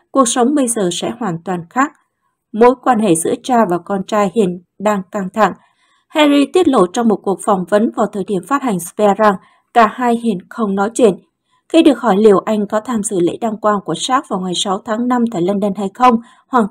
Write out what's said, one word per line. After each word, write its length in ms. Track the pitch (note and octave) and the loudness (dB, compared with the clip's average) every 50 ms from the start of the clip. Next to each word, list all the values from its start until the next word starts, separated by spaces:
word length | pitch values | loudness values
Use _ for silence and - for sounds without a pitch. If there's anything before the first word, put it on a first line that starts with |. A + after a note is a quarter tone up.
| _ _ | _ _
cuộc 160 | - C#4 C4 A3+ | 0 0 0 0
sống 280 | - C4 A#3 B3 D4+ | 0 0 0 2 2
bây 120 | C#4+ C4 A#3 | 0 0 -2
giờ 220 | - A3+ G3 F3 | -2 -2 -2 -2
sẽ 200 | E3+ - - - A3+ - | -4 -4 -6 -8 -6 -6
hoàn 180 | B3 G3 E3 E3 - | -6 -6 -6 -6 -8
toàn 140 | G3 F#3 F3 E3 E3+ | -8 -8 -8 -10 -8
khác." 220 | - B3 C#4 D#4 - _ _ _ _ _ _ _ _ _ _ _ | -4 -4 -4 -4 -6 _ _ _ _ _ _ _ _ _ _ _
Mối 240 | - G#3 A#3 B3 C4 B3+ - | 0 4 4 4 4 4 0
quan 160 | C#4 B3 G#3+ | 0 0 2
hệ 160 | A3 G3+ E3 | 2 2 0
giữa 180 | E3 - - - - - | 0 0 -4 -4 -4 -4
cha 140 | - B3+ A#3 A3 F3+ | -2 0 0 2 0
và 80 | F3 E3+ | -2 -4
con 260 | E3+ - G3+ G3 F#3+ - | -4 -4 -6 -6 -4 -2
trai 240 | A3 G#3 G#3 F#3+ - | -2 -2 -2 0 0
hiện 280 | A#3 G#3 F3+ F3 F3+ - _ _ - | 0 0 0 -2 -6 -12 _ _ -6
đang 220 | F#3+ G#3+ G#3 F#3+ F#3 - | -4 -2 -2 -2 -4 -6
căng 180 | - G#3 F#3+ F#3 - | -8 -8 -8 -6 0
thẳng. 200 | A3 G#3+ F3+ F3+ - _ _ _ _ _ _ _ _ _ _ | 0 0 0 0 -4 _ _ _ _ _ _ _ _ _ _
Harry 380 | - D#4+ D4+ D4 C#4+ C#4+ C#4 | -2 0 2 4 4 2 2
tiết 220 | C#4 - F#4 F4+ E4 | 2 0 2 2 2
lộ 200 | C4 A#3 F3+ F3+ | 4 2 2 2
trong 200 | - B3 A#3 A3+ | 0 -2 0 0
một 120 | G3+ - - | 0 0 -2
cuộc 160 | G3+ F#3+ F3+ - | -4 -6 -4 -2
phỏng 200 | - G#3 F#3 F3+ - | -2 -2 -2 0 0
vấn 220 | G#3 G#3 A3 - - | 0 0 0 0 -2
vào 120 | - A3 G3+ | -2 -4 -4
thời 160 | - G#3 F#3 | -4 -6 -6
điểm 180 | - G#3 F3+ F3 - | -6 -6 -6 -4 -4
phát 160 | C#4 C#4 C4+ | -4 -4 -2
hành 160 | B3+ G3 F3 | -2 -4 -4
Spare 340 | E3+ - - - G#3+ G3+ G3 | -6 -8 -4 0 0 0 2
rằng 220 | G3+ G#3+ G#3 G3 F#3+ - _ _ _ _ _ - | 4 2 2 2 0 -4 _ _ _ _ _ 2
cả 140 | A#3+ A3+ G#3 | 4 4 4
hai 280 | - - B3+ A#3+ A#3 | 2 -2 -2 0 0
hiện 220 | A#3 A#3 A#3 G3+ F3 - _ | 0 0 -2 -4 -4 -6 _
không 260 | - - A3+ G3+ G3 | -8 -6 -4 -4 -2
nói 140 | G3 G3 A3 A#3 | -2 -2 -2 0
chuyện. 220 | - C4 G#3 F3+ - - _ _ _ _ _ _ _ _ _ | 2 2 2 2 0 -6 _ _ _ _ _ _ _ _ _
Khi 140 | - E4 D#4+ | 2 4 4
được 160 | D#4+ B3 A3+ | 4 4 2
hỏi 180 | - A3+ F#3+ G3 | 0 0 2 4
liệu 220 | A3 A3 G3 F3+ | 6 6 4 4
anh 280 | - - A3 G#3+ G3+ F#3+ | 2 -2 -4 -4 -4 -4
có 120 | A3 G#3+ | -4 -6
tham 240 | G#3+ - A#3+ A3 G3+ | -4 -4 -4 -4 -4
dự 160 | - G#3 F3+ | -4 -2 -2
lễ 180 | F3 E3 - - | -2 -2 -2 -4
đăng 160 | A#3+ A3+ G#3+ G3+ | -6 -6 -6 -4
quang 220 | - G#3+ G#3 G3 - | -2 -2 -2 -2 -2
của 100 | - D#3+ E3+ | -6 -6 -6
Charles 320 | - - B3+ C#4 - - | -4 -2 -2 -2 -2 -4
vào 100 | A3+ F#3 | -6 -6
ngày 140 | F#3 F#3 F3 | -6 -6 -6
sáu 240 | - - G#3 F#3 G#3+ - | -6 -4 -4 -4 -6 -6
tháng 220 | - G#3+ A3+ A#3+ B3 | -6 -6 -4 -2 -2
năm 160 | B3 B3 A#3 A#3 | -2 0 -2 -2
tại 100 | A3+ E3+ | -2 -2
London 320 | E3+ F#3 G#3 G3 F#3 - F#3+ | -2 -2 -2 -2 -2 -4 -4
hay 140 | G#3 G3+ G3 - | -4 -6 -8 -2
không, 220 | - B3+ B3+ A#3 A#3 - - _ _ _ _ | 0 2 2 2 2 -2 -8 _ _ _ _
hoàng 200 | - B3 A3 - | 0 0 0 0